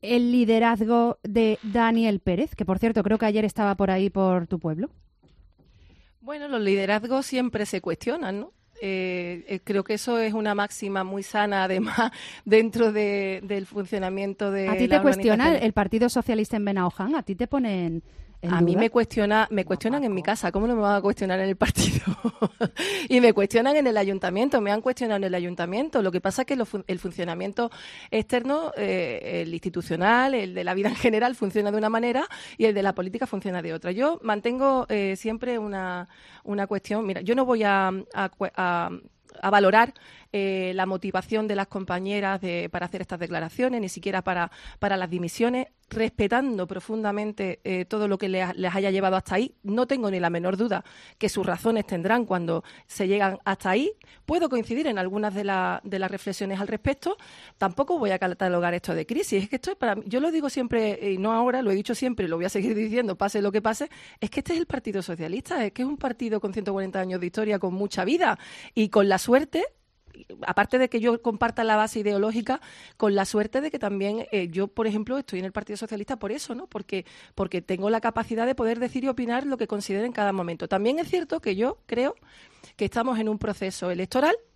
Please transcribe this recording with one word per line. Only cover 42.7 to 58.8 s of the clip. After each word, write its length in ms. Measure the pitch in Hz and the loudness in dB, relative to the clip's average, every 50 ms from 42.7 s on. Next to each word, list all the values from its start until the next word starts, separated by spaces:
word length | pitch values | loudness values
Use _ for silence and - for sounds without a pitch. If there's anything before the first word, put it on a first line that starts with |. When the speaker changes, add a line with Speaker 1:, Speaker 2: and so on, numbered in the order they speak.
| - 175 175 | -6 -6 -6
Speaker 2:
hacer 160 | 175 - 185 | -6 -6 -8
estas 180 | 185 - 185 170 | -8 -8 -6 -8
declaraciones, 600 | 175 160 175 160 165 165 - - 247 254 254 240 | -6 -4 -4 -4 -4 -6 -2 0 0 0 0 -2
ni 80 | 208 185 | -4 -6
siquiera 320 | - 175 165 196 196 190 | -8 -6 -6 -4 -4 -2
para, 300 | 180 - 180 180 170 165 - - - - - | -2 -2 -2 -2 -2 -4 -6 -14 -18 -18 -10
para 180 | - - 202 196 | -4 -2 0 0
las 140 | 190 185 170 | 0 -2 -2
dimisiones, 580 | 170 180 175 170 - - 226 240 247 254 254 - _ _ _ _ | -4 -4 -4 -4 -2 0 0 2 2 -2 -4 -6 _ _ _ _
respetando 760 | - 220 220 233 _ - 214 196 226 247 269 277 240 196 185 | -4 -2 -2 -2 _ 0 0 2 2 2 0 0 -2 -2 -4
profundamente, 960 | 170 190 190 - - 220 220 214 208 202 208 208 214 208 214 202 185 175 - _ | -4 -6 -10 -8 -6 -6 -2 -2 -2 -2 -2 -4 -6 -6 -4 -6 -6 -6 -6 _
eh, 220 | 196 190 185 180 | -4 -2 -2 -2
todo 220 | _ - 214 214 | _ -2 0 0
lo 120 | 202 196 190 | 0 0 0
que 100 | 208 190 | 0 -2
les, 260 | 185 185 185 180 180 | 0 0 -2 -2 -2
les 200 | - 185 180 170 | -2 -4 -2 0
haya 160 | 196 196 196 | 0 0 2
llevado 240 | 190 196 190 185 185 | 2 2 2 2 2
hasta 180 | 190 - - 190 | 0 0 0 0
ahí. 220 | 185 240 - - _ _ | 0 0 -2 -4 _ _
No 240 | 202 202 233 254 | -2 0 0 2
tengo 240 | 240 285 262 233 202 | 2 0 0 0 -2
ni 80 | 190 185 | 0 0
la 100 | 175 170 | 0 0
menor 260 | 170 170 170 180 190 | 0 0 0 0 0
duda 280 | 185 226 247 202 - - - - - - - - | 0 0 0 0 -4 -6 -10 -20 -20 -20 -20 -8
que 120 | _ - 208 | _ -2 -2
sus 140 | - 208 185 | -2 0 -2
razones 440 | 185 175 170 - 226 233 220 202 | -2 -2 0 0 0 0 0 0
tendrán 380 | - 196 170 165 196 226 247 233 | -2 -4 -2 0 2 2 2 2
cuando 380 | - 190 180 170 165 165 165 - - - - _ | 0 -2 -2 0 -2 -2 -2 -4 -8 -20 -20 _
se 220 | _ - - 202 | _ -6 -4 0
llegan 320 | 185 196 208 202 190 190 190 _ | 0 2 2 2 0 0 -2 _
hasta 280 | - 196 - - 190 | -4 -4 -2 0 0
ahí. 200 | 185 220 285 392 440 _ - - - _ _ | 2 2 2 0 -4 _ -18 -20 -20 _ _
Puedo 260 | - 302 359 339 285 | -2 0 0 2 2
coincidir 360 | 254 240 220 - 226 254 311 | 0 -2 -2 -2 -2 -2 0
en 140 | 302 220 196 | -2 -2 -2
algunas 340 | 185 185 190 214 214 208 190 | -2 -2 -2 -2 -2 -2 -2
de 120 | 202 208 | -2 -2
la, 360 | 196 196 190 185 185 180 - - | 0 0 0 0 0 -2 -4 -6
de 140 | 202 185 | -6 -4
las 140 | 190 190 214 | -4 -4 -4
reflexiones 480 | 208 190 - 208 185 - 208 190 190 190 | -4 -6 -6 -8 -6 -4 -4 -4 -4 -4
al 80 | 202 | -4
respecto. 500 | 190 220 208 _ 269 269 - - 339 392 - - - - - - - _ | -4 -4 -2 _ -2 -2 0 -2 -6 -6 -6 -10 -20 -20 -20 -20 -20 _
Tampoco 400 | _ 196 190 175 - 277 277 359 | _ -2 -2 0 0 0 0 2
voy 140 | 330 240 202 | 0 2 0
a 80 | 190 185 | 0 0
catalogar 560 | 190 185 180 _ 190 185 180 175 175 175 175 | 0 -2 -2 _ 0 2 2 2 2 0 0
esto 180 | 175 | -2